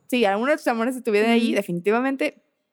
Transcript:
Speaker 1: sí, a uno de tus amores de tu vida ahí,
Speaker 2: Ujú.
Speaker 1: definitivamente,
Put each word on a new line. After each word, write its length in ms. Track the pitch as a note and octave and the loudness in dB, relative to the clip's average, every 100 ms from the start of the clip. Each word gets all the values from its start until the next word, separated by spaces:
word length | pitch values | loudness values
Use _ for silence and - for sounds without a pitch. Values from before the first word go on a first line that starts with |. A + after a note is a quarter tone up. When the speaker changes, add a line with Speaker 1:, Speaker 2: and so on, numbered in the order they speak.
| _ | _
Speaker 1:
sí, 160 | B3+ | 0
a 120 | G#3 G3 | 2 2
uno 120 | B3+ | 0
de 60 | D#4 | 0
tus 100 | D4+ | 0
amores 280 | A#3 A3+ | -2 -2
de 80 | B3+ | -4
tu 80 | A#3 | 0
vida 180 | G#3 A3 | 2 4
ahí, 180 | A#3 A#3 | 2 2
Speaker 2:
Ujú. 80 | G#3 | -2
Speaker 1:
definitivamente, 840 | G3 F3 F3+ A3+ C4 C4+ D4+ - _ _ _ | -4 -4 0 0 -2 -2 -6 -6 _ _ _